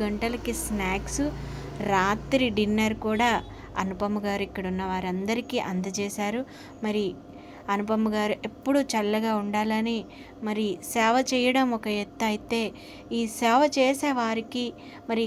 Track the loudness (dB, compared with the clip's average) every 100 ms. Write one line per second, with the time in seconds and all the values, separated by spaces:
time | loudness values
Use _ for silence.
0 | -2 0 -2 -2 -4 -4 -2 -2 0 -2
1 | -2 -2 -2 -2 -8 -8 -10 -6 2 4
2 | 4 2 2 2 4 4 2 4 2 0
3 | 0 2 4 4 0 -10 -8 -4 -2 -2
4 | 0 0 0 -2 -2 -4 -4 -2 -2 -2
5 | -2 -2 0 -2 -2 -4 -2 -2 -2 -2
6 | -4 -2 -2 -2 -6 -10 -18 -6 -2 0
7 | 0 -4 -12 -18 -18 -14 -2 -2 2 2
8 | 2 2 0 -2 -6 -6 2 2 2 0
9 | 0 0 2 0 0 0 0 0 0 -2
10 | -6 -14 -18 -8 -4 -2 0 -2 -4 2
11 | 4 4 4 2 4 4 4 2 -2 -2
12 | -4 0 0 0 -2 -2 -2 -6 -16 -18
13 | -6 -2 -2 0 4 6 6 6 4 4
14 | 2 2 0 -2 -4 -4 -4 -6 -14 -14
15 | -2 0